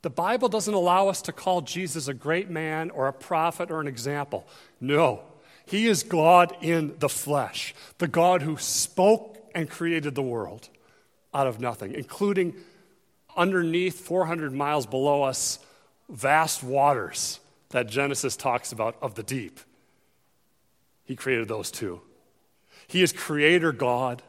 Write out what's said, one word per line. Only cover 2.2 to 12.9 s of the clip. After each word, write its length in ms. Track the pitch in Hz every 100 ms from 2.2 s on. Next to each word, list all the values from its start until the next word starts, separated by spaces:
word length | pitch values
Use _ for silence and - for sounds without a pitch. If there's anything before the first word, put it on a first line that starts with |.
| 143 170 202
man 400 | 160 156 156 165
or 200 | 151 135
a 40 |
prophet 560 | 135 - 165 165 165 -
or 120 | 160
an 60 | 147
example. 600 | 117 123 143 143 95 - - - _
No, 440 | 131 147 156 104 - - - - -
he 220 | 196 226
is 160 | 190
God 540 | - 170 160 180 175 -
in 360 | 165 165 151 -
the 100 | 143
flesh, 680 | - 143 147 110 - - - - -
the 80 | 170
God 340 | 139 175 180
who 160 | 147 147
spoke 800 | - - - - 190 220 - - -
and 160 | 175 156
created 460 | - 165 165 147 135
the 80 |
world 460 | 131 117 92 87 - _ _ _ _ _ _
out 140 | 143 135
of 120 | 113
nothing, 340 | 123 110 101
including 600 | - 139 - 202 196 175 - - _ _